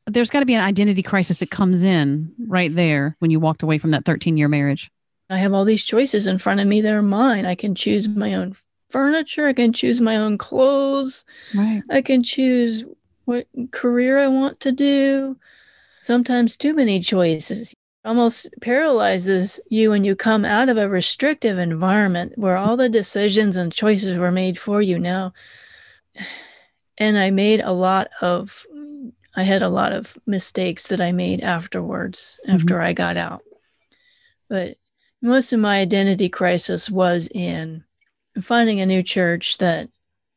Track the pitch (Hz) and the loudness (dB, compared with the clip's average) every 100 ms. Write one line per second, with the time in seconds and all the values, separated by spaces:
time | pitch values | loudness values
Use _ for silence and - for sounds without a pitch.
0 | - 226 233 285 262 226 190 196 208 190 | -4 -2 0 2 2 2 2 2 2 2
1 | 185 196 180 175 180 - 190 180 190 175 | 0 0 0 -2 -4 0 2 4 4 4
2 | 139 147 160 - 226 185 170 165 165 147 | 2 0 -4 -10 -4 -2 0 2 2 2
3 | 143 - 165 156 160 156 156 151 160 147 | -2 0 0 2 0 0 0 0 2 0
4 | - 160 175 156 147 147 143 139 - _ | 0 -2 0 2 2 2 0 -2 -6 _
5 | _ _ - 190 196 196 202 214 - 220 | _ _ -6 -2 0 2 2 2 0 0
6 | 269 214 196 190 202 196 202 214 214 214 | 2 0 0 -2 0 0 2 2 2 2
7 | 208 196 262 208 180 180 214 185 - 208 | 2 2 2 2 -2 -4 -4 -4 -2 0
8 | 214 208 208 190 185 190 _ _ _ 254 | 0 -2 -2 -4 -6 -10 _ _ _ -2
9 | 277 320 311 - 294 254 233 233 247 240 | 0 0 -2 -2 0 2 2 2 0 2
10 | 226 220 214 208 - - 262 277 277 277 | 2 2 0 -2 -2 2 2 2 0 -2
11 | 269 - - - - 202 214 214 - 269 | -4 -8 -14 -20 -6 -2 0 -2 -2 0
12 | 262 262 240 - 262 247 233 220 240 - | 2 2 2 0 2 2 0 -2 -10 -18
13 | _ _ - 240 - - 247 - 247 240 | _ _ -6 -6 -6 -10 -10 -4 0 2
14 | 254 277 277 262 269 - 277 262 277 277 | 2 2 2 2 0 -2 -2 0 2 2
15 | 269 269 269 262 _ _ _ _ _ _ | 2 0 -2 -8 _ _ _ _ _ _
16 | - 240 240 247 233 - 285 311 240 190 | -2 0 2 2 0 0 -2 2 2 0
17 | 170 190 170 156 - 220 233 - _ _ | 0 2 2 0 -4 -8 -10 -18 _ _
18 | 220 233 233 - - - 233 254 311 240 | -2 2 2 0 -6 -8 -2 0 2 2
19 | 202 185 185 190 196 - - 220 220 208 | 2 0 0 0 0 -6 -4 2 4 4
20 | 196 196 226 220 202 208 262 220 202 185 | 2 0 2 2 2 2 2 2 0 0
21 | - - 269 294 220 185 175 160 185 208 | -2 0 -2 0 -2 0 -2 0 2 2
22 | 202 175 175 - 196 185 202 247 254 220 | 2 0 -4 -4 0 0 0 2 2 0
23 | 190 202 208 196 214 185 170 - 214 202 | 0 0 0 2 2 0 -4 0 0 2
24 | 196 175 175 185 185 180 - 208 202 170 | 0 -2 0 0 -2 -4 -2 0 0 0
25 | 175 185 185 - - - - - - _ | -2 -4 -6 -10 -20 -20 -20 -20 -20 _
26 | _ - 196 - - - _ _ _ - | _ -16 -16 -16 -20 -20 _ _ _ -4
27 | 214 208 190 196 208 220 - 180 185 190 | 0 2 2 2 2 2 0 0 2 2
28 | - - 175 175 202 - - 294 294 294 | -2 -4 -2 -2 -6 -16 -20 -18 -18 -16
29 | 254 - _ - 190 196 185 185 202 - | -18 -18 _ -2 0 2 0 0 -2 -4
30 | 226 - - 196 - - 180 175 - 185 | -8 -10 -6 -4 -4 -4 -4 -6 -6 -4
31 | 175 180 180 180 - 170 175 180 175 185 | -2 -2 -2 -2 -4 -4 -6 -8 -8 -8
32 | 185 - - - - 190 165 180 175 170 | -8 -10 -14 -12 0 2 2 0 -2 -2
33 | 175 175 170 - - _ _ _ _ _ | -2 -4 -6 -10 -18 _ _ _ _ _
34 | _ _ _ _ - 196 175 - _ _ | _ _ _ _ -8 -6 -6 -10 _ _
35 | _ _ 240 262 254 233 208 196 185 196 | _ _ 2 2 2 2 2 2 2 2
36 | 196 190 180 - 180 175 - 175 - 190 | 2 2 -2 0 0 0 -2 -6 -4 0
37 | 180 175 165 190 175 170 160 160 - _ | 0 0 -4 -6 -6 -6 -10 -14 -18 _
38 | _ _ _ - - 233 226 202 190 190 | _ _ _ -10 -2 2 2 2 2 0
39 | 180 190 175 175 - - 180 160 156 _ | 0 0 0 0 -4 -2 -2 -2 -6 _
40 | _ _ _ | _ _ _